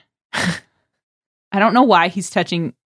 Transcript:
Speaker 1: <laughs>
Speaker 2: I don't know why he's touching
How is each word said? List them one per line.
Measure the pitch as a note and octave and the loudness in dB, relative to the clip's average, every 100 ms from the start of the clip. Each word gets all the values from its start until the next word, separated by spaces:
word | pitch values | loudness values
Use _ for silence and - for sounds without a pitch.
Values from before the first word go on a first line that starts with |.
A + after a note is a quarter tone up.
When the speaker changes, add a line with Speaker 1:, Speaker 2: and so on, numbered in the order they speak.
| _ | _
Speaker 1:
<laughs> | _ _ | _ _
Speaker 2:
I | - F3 - - _ _ _ _ _ _ _ _ G3 | -8 -6 -8 -12 _ _ _ _ _ _ _ _ 0
don't | A3 | 2
know | A#3+ | 4
why | C4 F3+ F3 | 4 4 2
he's | F#3 F3+ | -4 -6
touching | - E3+ F3 E3 - | -4 -4 -4 -6 -10